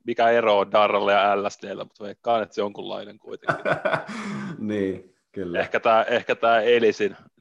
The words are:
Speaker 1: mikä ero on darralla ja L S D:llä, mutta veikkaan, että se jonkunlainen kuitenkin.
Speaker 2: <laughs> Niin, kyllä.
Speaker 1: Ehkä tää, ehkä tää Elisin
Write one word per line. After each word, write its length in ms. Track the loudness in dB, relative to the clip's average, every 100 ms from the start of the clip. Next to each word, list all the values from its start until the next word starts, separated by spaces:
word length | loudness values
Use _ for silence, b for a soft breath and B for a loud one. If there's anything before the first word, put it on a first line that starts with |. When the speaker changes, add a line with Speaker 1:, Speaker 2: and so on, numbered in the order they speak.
| -6
Speaker 1:
mikä 240 | 2 4
ero 300 | 4 4 4
on 120 | 4
darralla 400 | 4 4 2 2
ja 320 | 2 4 0
L 60 | -2
S 100 | -8
D:llä, 220 | -12 -12
mutta 200 | -14 -14
veikkaan, 400 | -16 -8 -2 -2
että 120 | -2 -4
se 60 |
jonkunlainen 580 | -6 -6 -10 -10 -12 -18
kuitenkin. 460 | -18 -12 -6 -4 -4
Speaker 2:
<laughs> 920 | -4 -2 -4 -6 -12 -10 -10 -10 -8
Niin, 580 | -6 -4 -4 -6 -12 _ _
kyllä. 280 | -12 -8 -6
Speaker 1:
Ehkä 200 | -4 -2
tää, 240 | 2 2
ehkä 320 | 2 0 -2 0
tää 260 | 2 4
Elisin 560 | 4 4 4 2 -2 -4 -20 _